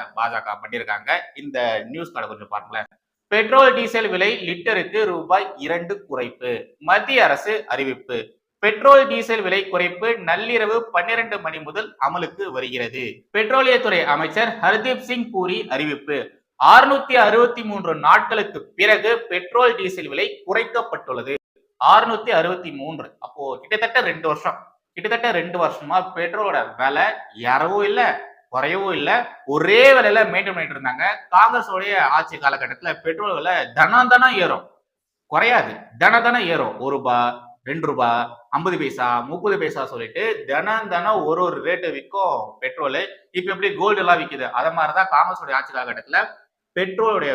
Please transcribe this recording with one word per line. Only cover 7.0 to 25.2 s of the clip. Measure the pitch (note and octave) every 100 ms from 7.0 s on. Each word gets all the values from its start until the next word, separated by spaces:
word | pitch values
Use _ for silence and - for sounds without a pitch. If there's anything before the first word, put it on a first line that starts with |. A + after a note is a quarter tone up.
| G#3+ C4 E3+
அரசு | C#3 G#3 G#3+ -
அறிவிப்பு. | B2+ C3+ B2+ - A#2 A2 _ _ -
பெட்ரோல் | G#3 G#3+ C#4 C#4 C4
டீசல் | A3+ A3+ A3
விலை | F#3 G3
குறைப்பு | G3 F3+ G3+ F3+ A3+ A3+ E3+
நள்ளிரவு | F3 A3+ A#3 G#3+ A#3 A3+
பன்னிரண்டு | - A#3 A3+ A3 G#3
மணி | G#3+ G#3
முதல் | D3+ G3 - -
அமலுக்கு | C3+ F3 E3 F3+ F#3+
வருகிறது. | B2+ B2+ B2 A#2 B2 A#2 - _
பெட்ரோலியத்துறை | G#3 A3 C4 C4 B3+ A#3+ F3+ D3
அமைச்சர் | D3 D#3+ G#3 A3+ -
ஹர்தீப் | F3 G#3+ B3+ B3 -
சிங் | B3 A#3
பூரி | F#3 F3+ G#3+ G3
அறிவிப்பு. | C3 D3+ C#3+ C#3+ C#3+ G#2+ _ _ -
அறுநூத்தி | C#3+ A#3 C#4 C#4 - B3+
அறுபத்தி | G#3+ A3+ A#3+ A#3+
மூன்று | A3 G3+ F3 C#3
நாட்களுக்கு | D3 F#3+ A#3+ A3 G3 D3 - -
பிறகு | G#3 G#3 G#3+ A#3 -
பெட்ரோல் | F3+ F3+ A#3+ B3 A3
டீசல் | F#3 F3+ D3+
விலை | C#3 A3+ -
குறைக்கப்பட்டுள்ளது. | - G#3+ A3+ A#3 - D3+ - B2 B2+ C#3+ _ _ _ -
அறுநூத்தி | C#3+ G#3+ A#3 A3 A3
அறுபத்தி | F3 E3+ F3+ F3
மூன்று, | C#3+ D3 D#3+ - _
அப்போ | - D3 C#3 -
கிட்டத்தட்ட | - G#3+ A3 -
ரெண்டு | F#3+ D#3+ D#3+
வருஷம், | D3 C3+ - - _ _ -
கிட்டத்தட்ட | G#3 A#3